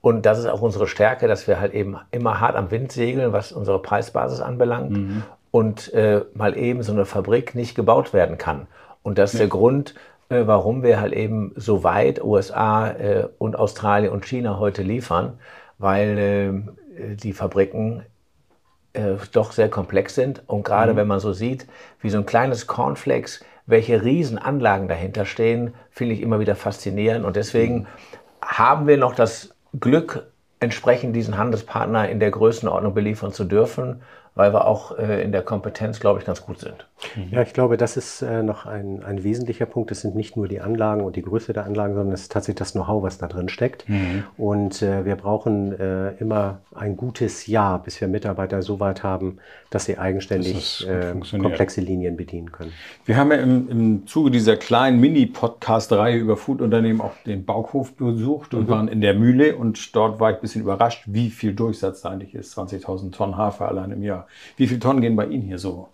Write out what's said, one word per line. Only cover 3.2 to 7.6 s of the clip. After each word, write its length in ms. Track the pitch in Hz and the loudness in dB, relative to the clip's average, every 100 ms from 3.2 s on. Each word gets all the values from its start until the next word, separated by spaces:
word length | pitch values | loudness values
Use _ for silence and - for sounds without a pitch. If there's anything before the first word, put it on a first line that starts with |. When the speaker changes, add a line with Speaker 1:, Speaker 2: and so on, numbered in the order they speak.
| 123 | 0
Speaker 1:
was 180 | 101 101 | 0 -4
unsere 300 | - 98 95 | -6 0 -2
Preisbasis 580 | - 104 - - - - | 0 -2 0 -2 -2 -4
anbelangt. 520 | 127 123 120 120 135 | -6 0 2 2 -2
Speaker 2:
Mhm. 320 | 101 98 104 110 - _ | -4 -2 -6 -8 -18 _
Speaker 1:
Und, 420 | 117 110 104 - | 2 2 -2 -2
äh, 300 | 117 107 104 - | 2 4 4 0
mal 240 | - 107 - | -2 0 0
eben 260 | 120 123 | -2 -2
so 100 | 107 | 0
eine 120 | 104 | 0
Fabrik 500 | 98 104 95 120 123 | 0 -2 2 2 0
nicht 200 | 120 | -8